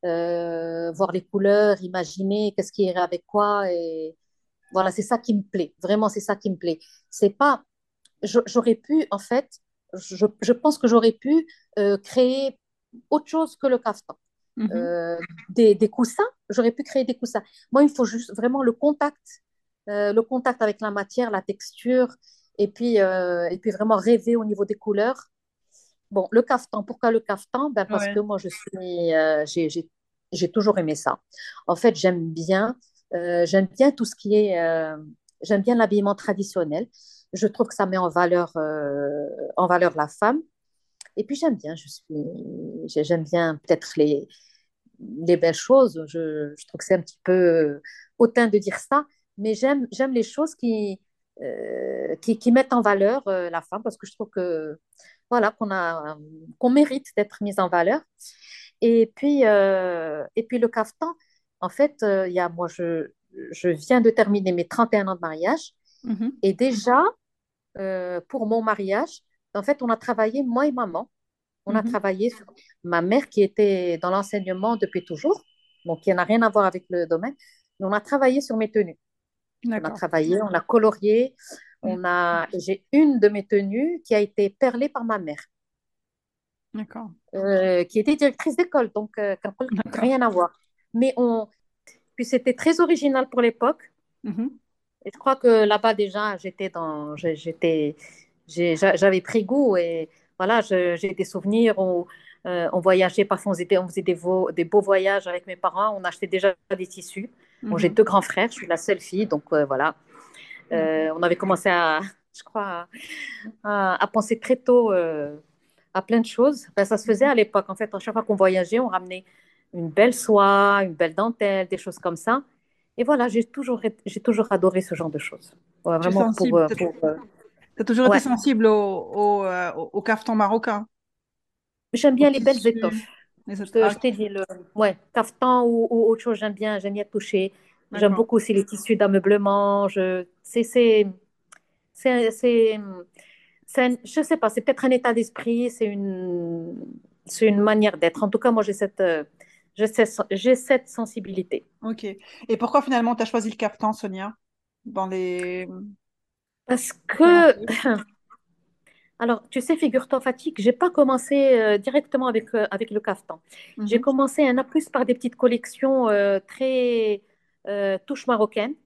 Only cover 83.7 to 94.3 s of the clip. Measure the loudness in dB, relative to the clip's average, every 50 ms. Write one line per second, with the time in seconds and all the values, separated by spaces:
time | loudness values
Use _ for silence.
83.7 | -2 -2 -2 -2 -4 -6 _ 0 0 0 0 0 _ -2 -2 -2 0 _ 0 0
84.7 | 0 0 -4 -4 _ -6 -6 -4 -6 -6 -6 -10 -12 -14 -16 _ _ _ _ _
85.7 | _ _ _ _ _ _ _ _ _ _ _ _ _ _ _ _ _ _ _ _
86.7 | _ -14 -14 -12 -14 -16 -16 -16 -18 _ _ _ -8 -6 -2 0 2 2 2 2
87.7 | 2 2 0 0 0 0 2 2 2 2 2 0 0 _ -6 -4 0 0 -2 0
88.7 | 2 0 0 0 _ -8 -8 -8 _ -6 -4 -4 -4 -4 _ -10 -8 _ -6 -4
89.7 | -4 -4 -4 -6 -4 -2 0 0 2 2 2 2 2 2 0 0 _ _ _ _
90.7 | _ _ _ _ _ 0 0 0 2 0 0 0 0 -2 -4 -8 _ _ _ _
91.7 | _ _ _ -20 _ _ _ _ _ -8 -6 -2 -2 0 0 0 -2 0 2 0
92.7 | 4 4 4 2 2 2 2 2 2 2 0 0 0 2 2 2 2 _ 0 0
93.7 | 0 _ -8 _ _ _ _ _ _ _ -12 -10